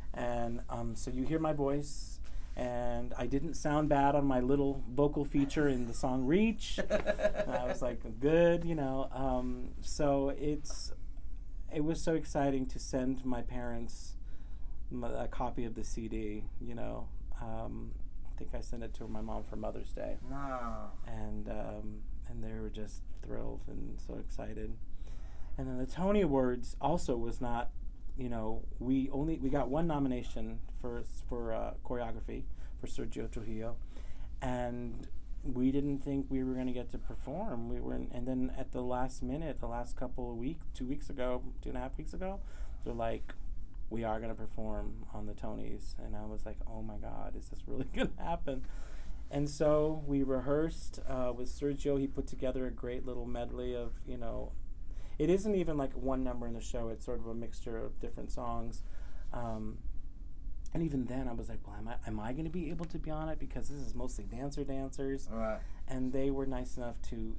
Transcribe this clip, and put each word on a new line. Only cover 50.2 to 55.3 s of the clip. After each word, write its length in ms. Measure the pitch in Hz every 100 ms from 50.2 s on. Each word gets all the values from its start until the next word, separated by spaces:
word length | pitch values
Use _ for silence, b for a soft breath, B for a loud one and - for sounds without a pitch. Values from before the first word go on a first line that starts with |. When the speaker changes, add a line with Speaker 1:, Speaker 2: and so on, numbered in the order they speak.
Speaker 1:
rehearsed, 800 | 135 131 127 147 127 - - - -
uh, 240 | 131 123 123
with 120 | 123
Sergio. 500 | - 143 139 143 139
He 80 | 135
put 200 | - 131
together 380 | - 127 127 127
a 40 |
great 340 | 120 123 123 123
little 200 | 123 120
medley 480 | 120 123 123 123
of, 200 | 120 120 - -
you 120 | 120
know, 340 | 117 117 113 - - - B B B B
it 100 | 156